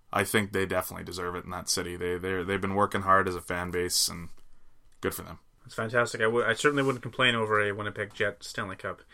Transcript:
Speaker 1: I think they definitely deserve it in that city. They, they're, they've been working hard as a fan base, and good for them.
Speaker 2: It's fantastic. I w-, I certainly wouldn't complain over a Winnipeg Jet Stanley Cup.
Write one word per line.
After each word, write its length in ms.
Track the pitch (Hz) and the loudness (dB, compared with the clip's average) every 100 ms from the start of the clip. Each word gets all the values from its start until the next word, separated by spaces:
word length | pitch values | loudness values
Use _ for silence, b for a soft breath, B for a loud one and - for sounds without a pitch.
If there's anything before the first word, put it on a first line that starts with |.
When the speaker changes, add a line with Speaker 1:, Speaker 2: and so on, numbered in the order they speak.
| - | -4
Speaker 1:
I 120 | 101 | 0
think 280 | 98 110 101 | 2 2 2
they 140 | 98 92 | 0 0
definitely 400 | 90 - 90 90 | 0 -2 -8 -8
deserve 300 | 90 87 87 | -6 -6 -6
it 100 | 90 | -8
in 60 | |
that 180 | 90 - | -10 -4
city. 260 | 95 87 90 | -2 -2 -4
They, 220 | 90 90 | -2 -2
they're, 260 | 92 92 | -2 -2
they've 160 | 90 98 | 0 0
been 140 | 95 98 | 0 2
working 260 | 101 101 | 2 0
hard 240 | 95 95 95 | 4 6 4
as 80 | 87 | -2
a 60 | |
fan 300 | - 90 90 | -4 -4 -2
base, 360 | 90 87 - - | -2 0 0 0
and 200 | 85 82 - - - - - - - | -4 -10 -12 -14 -16 -18 -20 -20 -4
good 120 | 98 - | -4 -4
for 60 | |
them. 180 | 85 85 _ _ - | -10 -14 _ _ -14
Speaker 2:
It's 100 | - | -6
fantastic. 460 | 113 120 117 113 | 0 2 2 2
I 40 | 110 | 2
w-, 200 | 117 110 | 4 2
I 80 | 113 | 4
certainly 280 | 147 143 | 4 4
wouldn't 180 | 135 123 | 2 0
complain 320 | 123 - 127 117 | -4 2 4 4
over 260 | 107 104 | 4 4
a 100 | 104 | 4
Winnipeg 400 | 101 104 - 101 | 0 -4 -4 -8
Jet 300 | - 101 101 | 0 -2 -2
Stanley 320 | - - 98 92 | -10 -6 -6 -6
Cup. 260 | 95 90 - | -8 -8 -14